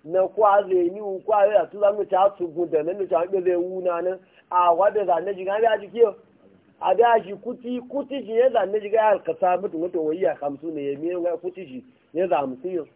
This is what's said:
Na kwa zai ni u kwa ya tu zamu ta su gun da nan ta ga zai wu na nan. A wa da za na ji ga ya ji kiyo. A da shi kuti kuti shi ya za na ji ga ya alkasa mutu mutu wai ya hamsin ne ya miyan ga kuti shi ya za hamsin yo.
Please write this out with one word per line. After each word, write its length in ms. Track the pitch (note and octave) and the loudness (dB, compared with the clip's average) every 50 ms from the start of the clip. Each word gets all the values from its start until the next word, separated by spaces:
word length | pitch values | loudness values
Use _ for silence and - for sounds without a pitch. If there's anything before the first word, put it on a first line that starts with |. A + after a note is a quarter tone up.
| _ | _
Na 240 | D3+ E3+ F#3 F#3+ F3+ | 0 0 0 0 0
kwa 340 | F#3+ G#3 A3 G3+ G3 G#3 | 2 2 4 6 6 4
zai 280 | G3 F#3 F#3 F3+ F3 F3 | 4 2 2 2 2 0
ni 100 | F#3+ G#3 | -2 -6
u 180 | G#3+ G3+ F#3+ F#3 - | -8 -8 -8 -6 -2
kwa 200 | - A3 G#3 G3+ | 0 4 4 4
ya 200 | G#3 G#3+ F#3+ D#3+ | 6 4 2 2
tu 140 | - F3+ G#3 | 2 -2 0
zamu 240 | G#3 G3+ G#3 G#3 F#3+ - | 2 2 2 0 -2 0
ta 260 | - F3+ G3 G3+ G3 - | 2 4 4 2 2 -2
su 80 | F3 E3 | -8 -6
gun 220 | D3 E3 F3 D#3 | -4 -4 -4 0
da 120 | C#3+ D3+ | 0 0
nan 260 | D3+ E3 F#3+ G3+ F#3+ - | 0 -2 -4 -4 -4 0
ta 180 | F#3 D#3+ E3+ | 0 0 0
ga 140 | F#3 G3 F#3+ | 0 -2 0
zai 160 | F3 F#3 F3+ | 0 2 0
wu 240 | F3 F3 F3+ F#3 F#3 | 0 -2 -4 -6 -4
na 180 | F3+ F3+ F3 E3+ | -2 -2 -2 -2
nan. 180 | F3 F3+ F#3 F#3 - _ _ _ _ _ | -2 -4 -6 -6 -12 _ _ _ _ _
A 220 | F3 F3+ F3+ F3 E3+ | 2 4 4 4 4
wa 160 | E3+ F#3+ G#3 | 4 2 2
da 140 | G3+ G#3+ G3+ | 2 0 0
za 160 | F3 F3 D#3+ | 0 0 0
na 120 | E3+ G3 | -2 -6
ji 120 | G3 F3+ F#3+ | -8 -6 -6
ga 140 | F#3+ G3+ G#3+ | -4 -2 0
ya 200 | A3+ A#3 G#3+ G3+ | 2 2 2 0
ji 100 | G3+ F#3+ | -4 -10
kiyo. 260 | F3+ A#3 A#3 G#3 - - _ _ _ _ _ _ _ _ _ _ _ _ | 2 2 2 2 2 -8 _ _ _ _ _ _ _ _ _ _ _ _
A 140 | - F3 F#3 | -2 0 4
da 280 | F#3 A#3 A#3+ A#3 A3+ F3 | 4 4 4 4 2 0
shi 100 | F3+ G3+ | -4 -14
kuti 460 | F#3+ - A#3 B3 B3+ - A#3+ B3 B3 A#3+ - | -12 -10 -12 -12 -10 -10 -10 -10 -10 -10 -8
kuti 360 | - A3+ C4 - C#4 C#4 G#3+ | -8 -8 -8 -6 -10 -10 -8
shi 80 | G3 A3+ | -2 0
ya 140 | A3+ B3 C4 | 2 2 4
za 140 | A#3 A3+ F#3+ | 2 0 0
na 120 | F#3 G3+ G#3+ | 0 -4 -6
ji 100 | G3+ G3+ | -4 0
ga 80 | G3+ A3+ | 0 2
ya 100 | G#3+ G#3+ | 4 4
alkasa 480 | G3+ F3+ - - D#3+ - F#3+ F3+ F3+ F3+ | 2 2 0 -6 -2 0 2 2 2 0
mutu 180 | F#3+ - - D#3+ | -2 -6 -6 -4
mutu 280 | E3 F3+ F3+ E3+ D#3 | -6 -4 -2 -2 -2
wai 160 | D3+ D#3+ F3+ | -2 -2 0
ya 120 | F#3+ E3+ D3 | 0 -2 -2
hamsin 400 | - C#3+ D3 C#3 C3+ D#3 E3+ D#3 | -2 -6 -8 -6 -6 -10 -10 -8
ne 180 | D3 C#3+ C#3+ | -6 -6 -6
ya 60 | C#3+ C#3 | -6 -6
miyan 240 | D#3 E3+ F3+ F3+ | -6 -6 -4 -4
ga 140 | E3+ F3 E3+ | -4 -4 -4
kuti 300 | D#3+ - F3+ - F#3+ F#3 | -4 -8 -10 -10 -10 -16
shi 180 | C#3 C3 B2+ - - _ _ _ _ - | -14 -14 -16 -16 -18 _ _ _ _ -4
ya 120 | D#3+ F#3+ F3+ | -2 0 0
za 80 | F3 | 0
hamsin 360 | D3+ C#3 C3 B2+ B2 - F3+ | 0 0 -4 -8 -8 -8 -6
yo. 140 | F#3 E3+ C#3+ - _ | -6 -6 -8 -8 _